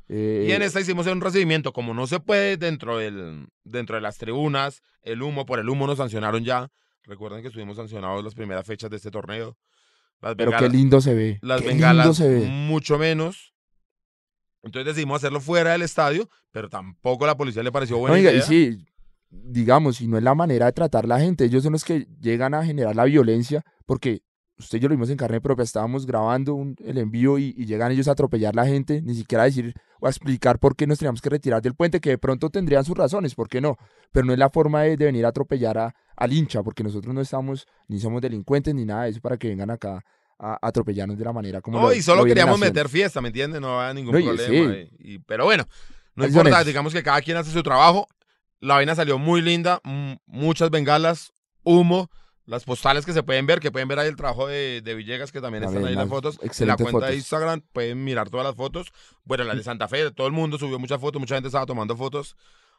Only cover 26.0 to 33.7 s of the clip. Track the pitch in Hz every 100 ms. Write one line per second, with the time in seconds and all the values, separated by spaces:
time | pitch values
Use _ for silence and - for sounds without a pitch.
26 | 131 117 110 127 135 143 139 - - 131
27 | 110 113 131 139 139 127 113 107 120 131
28 | 139 143 143 113 107 110 127 139 135 151
29 | 156 117 110 113 127 131 117 120 _ _
30 | - 135 143 127 127 123 143 135 147 147
31 | 147 117 143 147 135 113 120 135 170 170
32 | 156 127 - 127 160 196 175 139 135 190
33 | 147 196 165 120 110 123 147